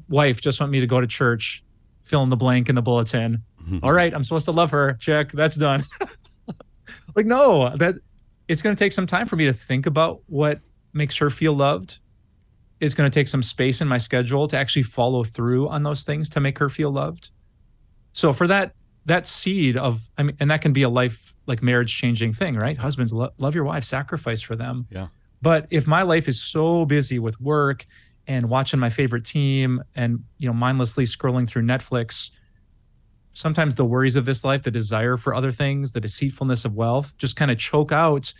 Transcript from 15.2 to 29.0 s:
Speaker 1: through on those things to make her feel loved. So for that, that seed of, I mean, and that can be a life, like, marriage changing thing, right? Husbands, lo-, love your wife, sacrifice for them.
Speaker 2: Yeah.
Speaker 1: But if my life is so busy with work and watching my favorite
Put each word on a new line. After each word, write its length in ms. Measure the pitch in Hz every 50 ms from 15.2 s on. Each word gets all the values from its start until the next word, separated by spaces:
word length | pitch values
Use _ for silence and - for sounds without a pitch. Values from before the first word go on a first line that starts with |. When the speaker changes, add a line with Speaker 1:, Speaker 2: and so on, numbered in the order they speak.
| 117
Speaker 1:
through 440 | 110 - - 117 120 123 127 139 147
on 140 | 156 147
those 220 | 147 147 147 139 -
things 260 | - 147 151 156 147
to 80 | - 151
make 200 | 139 139 139 -
her 100 | 147 139
feel 220 | - - 151 143
loved. 400 | 139 139 143 156 170 170 - - _ _ _ _ _ _ _ _ _ _ _ _ _ _ _ _ -
So 200 | - - 156 135
for 120 | - - 170
that, 280 | 196 196 190 - - _ _ _ _ _ -
that 200 | 156 170 180 175
seed 520 | - - - - 190 196 196 160 127 117 127
of, 300 | 139 127 113 110 113 - - -
I 40 | 143
mean, 140 | 147 143 -
and 120 | 143 147
that 100 | 156 151
can 120 | - 156 135
be 100 | 139 139
a 60 | 123
life, 440 | 120 127 127 120 113 - - - - _ - -
like, 160 | 123 107 -
marriage 320 | 123 123 120 120 113 - -
changing 360 | - 120 117 107 117 113 107
thing, 220 | - 196 170 120
right? 220 | 110 107 135 156 127
Husbands, 340 | 113 147 143 123 127 110
lo-, 200 | 113 113 123 - - -
love 160 | 131 147 151
your 80 | 170 143
wife, 200 | 143 160 151 123
sacrifice 580 | - 131 135 139 - 165 147 - 120 113 110 -
for 120 | - 117
them. 300 | 113 120 123 127 127 117 -
Speaker 2:
Yeah. 160 | 101 92 95 - _ _ _ _ _ -
Speaker 1:
But 240 | 127 165 165 156 160 -
if 160 | 170 156 143 156
my 160 | 160 175 190
life 240 | 180 160 165 151 143
is 120 | 123 -
so 460 | - - - 160 156 165 170 170 165
busy 320 | 139 147 147 135 - 131 120
with 220 | 113 113 110 -
work 460 | 123 143 151 151 143 139 139 - - _ _ - _ _ _ _ _ -
and 200 | 135 127 120 113
watching 320 | 123 131 135 - - 139
my 120 | 123 117
favorite 340 | 107 -